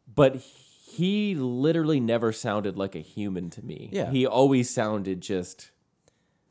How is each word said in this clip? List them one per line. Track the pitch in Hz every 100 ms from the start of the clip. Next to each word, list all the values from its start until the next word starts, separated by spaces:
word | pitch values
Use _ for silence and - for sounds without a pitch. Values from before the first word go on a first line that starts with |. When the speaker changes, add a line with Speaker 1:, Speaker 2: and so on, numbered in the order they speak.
| -
Speaker 1:
but | 110 135 131
he | - - - - - - 185 208 208
literally | 170 127 123 147 165 156 147
never | 113 117 113
sounded | 110 117 104 101 92
like | 98
a | 82
human | 78 - 104 90 87
to | 110
me. | 123 76 -
Speaker 2:
Yeah. | 196 123
Speaker 1:
He | 135 123
always | 117 139 131 123
sounded | 127 107 107 95 90
just | - 92 87 - - _ _ _ _ _ _ _ _